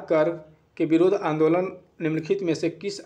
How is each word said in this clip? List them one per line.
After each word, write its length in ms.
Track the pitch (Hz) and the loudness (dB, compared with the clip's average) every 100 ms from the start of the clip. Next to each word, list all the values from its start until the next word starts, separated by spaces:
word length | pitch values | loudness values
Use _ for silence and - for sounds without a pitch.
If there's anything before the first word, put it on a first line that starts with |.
कर 280 | - 160 170 170 - _ _ - | 0 0 0 -2 -12 _ _ -6
के 80 | 156 | 2
विरोध 280 | 165 185 | 4 4
आंदोलन 580 | 190 165 151 156 170 185 185 - - | 2 0 2 2 2 -2 -6 -18 -6
निम्नलिखित 420 | 160 160 160 196 | -4 -2 -2 -2
में 120 | 175 | -2
से 160 | 156 165 | -2 -4
किस 300 | 165 202 196 | -4 -8 -10